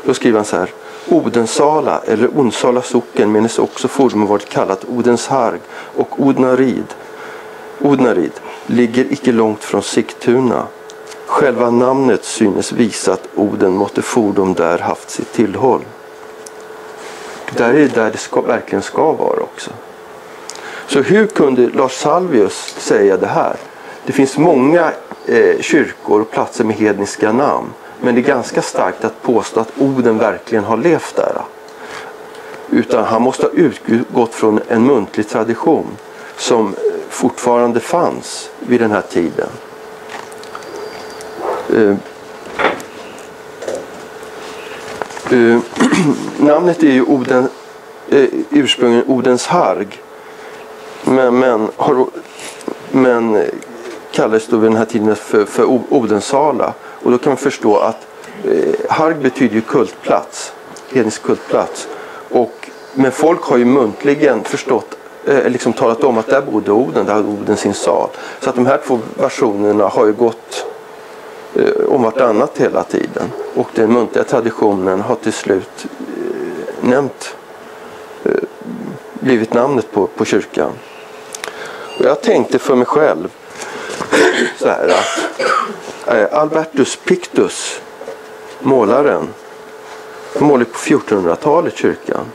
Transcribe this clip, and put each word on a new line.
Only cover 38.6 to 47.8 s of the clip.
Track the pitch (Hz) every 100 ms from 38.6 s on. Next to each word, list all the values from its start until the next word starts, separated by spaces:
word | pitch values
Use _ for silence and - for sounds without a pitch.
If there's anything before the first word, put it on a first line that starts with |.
| - 123
den | 113
här | 104
tiden. | - 95 82 - - - - - - - - - - - - - - - - - - - - - - - - -
Eh, | 104 98 - - - - - - - - - - - - - - - - - - - - - - - - - - - - - - - - - 127
eh, | 117 117 - - 254 277
<clears throat> | 160 - 104 -
namnet | 143 151 175 170
är | 156
ju | 131
Oden, | 131 147 123 127 131 - - -